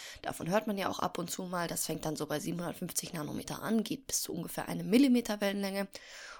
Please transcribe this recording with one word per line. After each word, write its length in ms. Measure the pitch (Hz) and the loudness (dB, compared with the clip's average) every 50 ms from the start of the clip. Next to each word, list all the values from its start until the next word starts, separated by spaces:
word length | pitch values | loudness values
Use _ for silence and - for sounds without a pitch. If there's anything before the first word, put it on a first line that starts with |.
| - - - - | -12 -12 -12 -8
Davon 300 | - - - - - 160 | -6 -6 -6 -4 0 2
hört 160 | 185 220 220 | 2 2 2
man 100 | 233 202 | 2 0
ja 140 | 196 180 - | 0 0 0
auch 80 | - - | 0 0
ab 180 | - 180 - | 0 0 0
und 140 | - 175 170 | -2 -4 -4
zu 140 | - - 190 | -4 -6 -4
mal. 220 | 175 185 175 170 | -4 -2 -2 -2
Das 200 | 165 165 170 - | 0 -2 -2 -2
fängt 180 | - 160 160 - | -2 -2 -2 -2
dann 120 | 160 151 | -2 -2
so 100 | - 151 | -2 -2
bei 120 | 147 151 151 | 0 0 -2
siebenhundertfünfzig 760 | - 165 175 170 175 160 - - 180 165 - - - 160 - | 0 -2 -2 -2 -2 -4 -4 -4 -6 -4 -2 -4 -4 -4 -6
Nanometer 480 | 165 147 143 - - - - 147 - - | -6 -4 -4 -4 -6 -4 -6 -6 -4 0
an, 200 | 156 220 226 208 | 2 2 2 2
geht 240 | - - - - | 2 -2 -4 -4
bis 140 | - - - | -2 -2 -2
zu 140 | - - 156 | -2 -2 -4
ungefähr 340 | 175 165 - - 160 - - | -4 -6 -4 -4 -6 -4 -4
einem 220 | 170 170 170 170 | -4 -4 0 6
Millimeter 500 | 202 254 285 269 247 240 233 - 208 208 | 8 8 10 10 8 6 4 2 0 0
Wellenlänge. 480 | 208 202 196 202 196 196 196 196 196 - - - - - - - - - - | 0 0 0 0 -2 -2 0 -2 -2 -4 -6 -14 -16 -16 -16 -14 -14 -14 -14